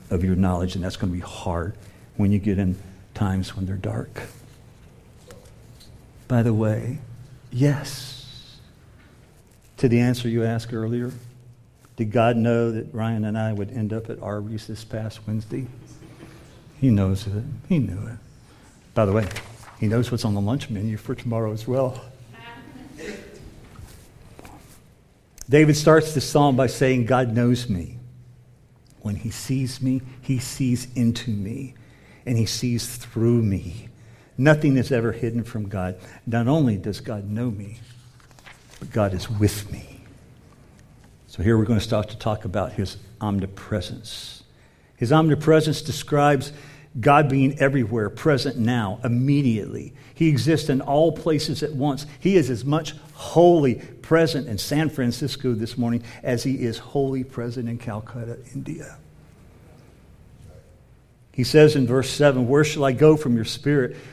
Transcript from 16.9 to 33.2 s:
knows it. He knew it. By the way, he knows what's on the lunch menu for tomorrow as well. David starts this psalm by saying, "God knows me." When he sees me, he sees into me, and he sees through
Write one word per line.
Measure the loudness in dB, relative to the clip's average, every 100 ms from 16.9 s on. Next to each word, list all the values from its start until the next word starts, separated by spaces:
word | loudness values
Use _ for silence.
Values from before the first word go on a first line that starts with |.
knows | 4 4 0 -2
it. | -6 -6 -10 -2
He | 0
knew | 0 -4 -10
it. | -12 -18 -20 -20 -20 -20 -20 -4
By | 2
the | 4
way, | 2 0 -6 -14 -18 -20 -6
he | 0
knows | 0 0
what's | -2
on | -2
the | 0
lunch | 0 -2 -4
menu | -6 -6 -6
for | -8 -8
tomorrow | -4 -4 -4
as | -4 -4
well. | -2 -2 -4 -14 -20 -20 -20 -20 -20 -20 -20 -20 -16 -14 -14 -18 -20 -20 -20 -20 -20 -20 -20 -20 -20 -20 -20 -20 -20 -20 -20 -20 _ _ _ _ -18 2
David | 6 6 6
starts | 6 6 6
this | -2 0
psalm | 2 4
by | 4 2
saying, | 2 2 2 2
"God | 2 2
knows | 2 2 2 0
me." | -4 -6 -12 -18 -20 -20 -20 -20 -20 _ _ _ -12
When | -8 -6
he | -6
sees | -8 -4 -2 -2 -4
me, | -2 -2 -4 -10
he | -4 -2
sees | -4 -2 0 0 -2
into | 0 0 0 -2
me, | -4 -4 -8 -10 -16 -20 -20 -20 -12
and | -2 0
he | 0
sees | -2 -2 -2 -4
through | -10 -10 0